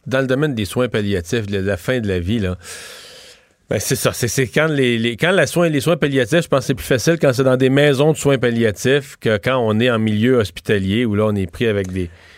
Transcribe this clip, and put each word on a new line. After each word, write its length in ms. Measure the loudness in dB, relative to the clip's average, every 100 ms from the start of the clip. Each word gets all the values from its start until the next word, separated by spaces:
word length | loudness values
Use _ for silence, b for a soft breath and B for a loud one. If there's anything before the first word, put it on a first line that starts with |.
| -4
dans 140 | -2
le 60 | 0
domaine 280 | 0 0
des 80 | -2
soins 240 | -4 -2 -2
palliatifs, 600 | 0 0 -2 -2 -4 -2
de 100 | -4
la 180 | -2
fin 240 | -4 -2 -2
de 80 | 0
la 120 | -2
vie, 200 | -2 -2
là, 160 | -2 -6 B B B B B B B B B B -6
ben, 120 | -4
c'est 160 | -2 -2
ça. 160 | -2
C'est, 160 | -2 -4
c'est 180 | -2 -2
quand 200 | 0 0
les, 300 | 0 0 0
les, 200 | -2 -2
quand 140 | 0
la 140 | 2
soin, 220 | 0 0 0
les 140 | 0
soins 160 | 0 0
palliatifs, 460 | 0 0 2 0
je 40 | 0
pense 120 | -2
que 40 | 0
c'est 60 |
plus 140 | -4 -2
facile 300 | 0 0 2
quand 140 | 2
c'est 100 | 2
dans 140 | 2 4
des 120 | 4
maisons 440 | 4 4 4 2
de 40 | 2
soins 200 | 2 2
palliatifs 800 | 0 2 0 0 0 0 -2 -4
que 160 | -2
quand 220 | 0 0 0
on 200 | 2 2
est 100 | 2
en 80 | 2
milieu 380 | 0 2 2 2
hospitalier, 680 | 0 -4 -2 0 2 0
où 120 | 0
là, 100 | 0 0
on 80 |
est 160 | 0 -4
pris 160 | -2 -2
avec 240 | -2 -2
des 180 | -4 -6 B B